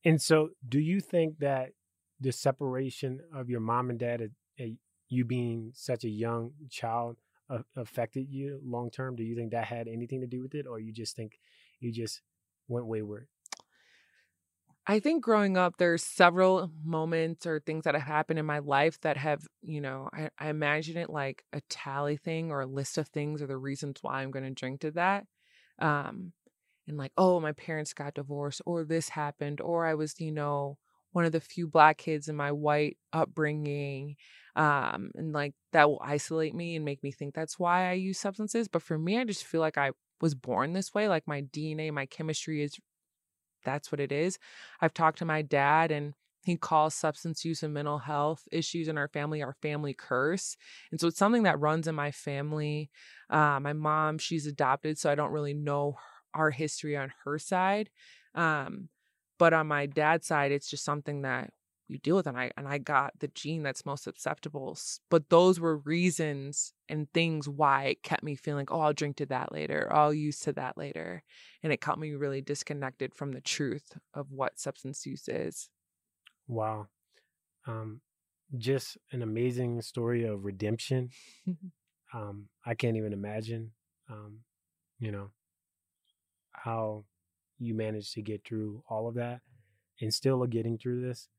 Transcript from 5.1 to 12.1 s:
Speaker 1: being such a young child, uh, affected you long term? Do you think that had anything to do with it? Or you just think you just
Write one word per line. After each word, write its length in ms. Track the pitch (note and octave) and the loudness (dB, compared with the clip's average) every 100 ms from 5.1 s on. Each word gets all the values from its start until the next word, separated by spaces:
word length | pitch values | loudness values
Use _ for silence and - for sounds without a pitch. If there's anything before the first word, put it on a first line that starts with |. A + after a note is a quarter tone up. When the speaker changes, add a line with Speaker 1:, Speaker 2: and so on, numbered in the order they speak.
| B2 A#2+ | 0 0
Speaker 1:
being 460 | B2 A#2+ A#2 A2 | 0 -2 -4 -8
such 300 | B2 - B2 | -12 -6 -4
a 60 | A#2 | -4
young 440 | G#2 A2+ A#2 A#2 D3 C#3+ | -2 -2 -2 -4 -10 -14
child, 480 | - A#2 A#2 A#2 A#2 _ _ _ | -6 -2 -2 -4 -8 _ _ _
uh, 140 | A#2+ C3 - | -8 -8 -10
affected 540 | A#2 - A2+ C3+ C3+ | -8 -4 -4 -4 -6
you 300 | C3+ C#3 C#3 | -6 -8 -8
long 260 | C3+ A#2+ A#2+ | -6 -6 -6
term? 260 | - C3 A#2+ | -6 -6 -4
Do 80 | |
you 120 | A2+ A#2 | -4 -4
think 160 | A#2 | -4
that 140 | A#2 A#2 | -4 -4
had 220 | A#2+ A#2 | -6 -6
anything 340 | A2+ A#2+ C3 | -8 -6 -6
to 60 | B2+ | -6
do 140 | B2+ | -8
with 140 | C3 D3 | -8 -8
it? 120 | C3+ | -8
Or 120 | A2+ | -10
you 120 | A2 | -10
just 220 | A2 A2 - | -10 -10 -8
think 240 | A2 _ _ _ _ _ | -12 _ _ _ _ _
you 120 | A#2+ | -6
just 300 | A2+ A2+ | -4 -6